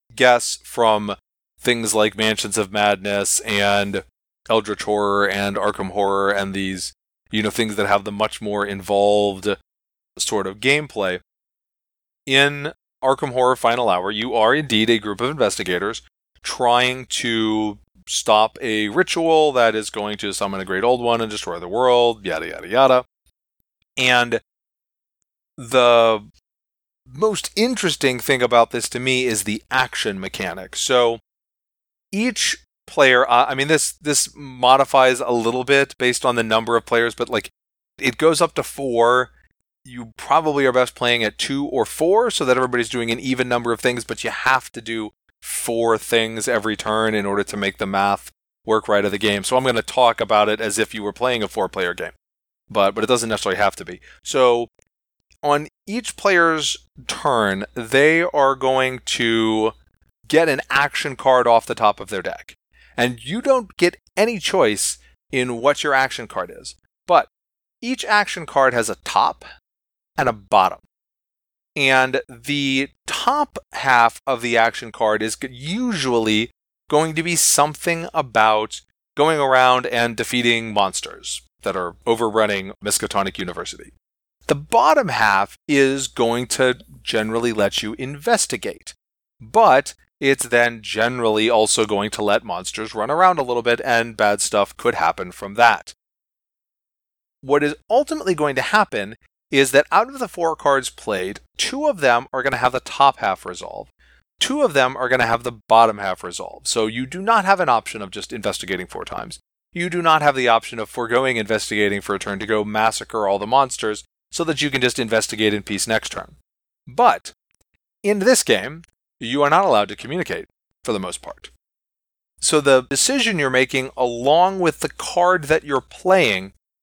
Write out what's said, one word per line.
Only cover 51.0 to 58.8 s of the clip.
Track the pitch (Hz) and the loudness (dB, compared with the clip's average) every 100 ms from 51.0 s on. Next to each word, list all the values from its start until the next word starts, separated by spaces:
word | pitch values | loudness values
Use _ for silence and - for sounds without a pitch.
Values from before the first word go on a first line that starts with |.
were | 104 | -10
playing | 95 123 123 | -4 -2 -2
a | 101 | -4
four-player | - 95 - 90 | -4 -6 -4 -4
game, | 87 87 - _ _ _ _ _ | -4 -10 -14 _ _ _ _ _
but, | - 98 | 0 0
but | 104 107 | 2 0
it | |
doesn't | 123 113 | 0 0
necessarily | 107 104 95 | -4 -2 0
have | 101 - | 0 -2
to | 85 | -14
be. | 90 - - | -16 -20 -20
So | - 139 127 120 117 _ _ _ _ _ _ _ | -6 2 4 4 -2 _ _ _ _ _ _ _
on | 147 147 151 _ - | 0 0 -2 _ -10
each | 220 220 - | -8 -8 -2
player's | 202 180 165 160 147 - _ - 127 | 2 4 2 0 -4 -6 _ -20 -12
turn, | - 151 123 104 95 104 | -4 0 2 2 0 -6
they | - 113 135 147 160 | -10 0 4 4 4
are | 175 147 135 135 | 0 2 2 2
going | 131 131 | 0 0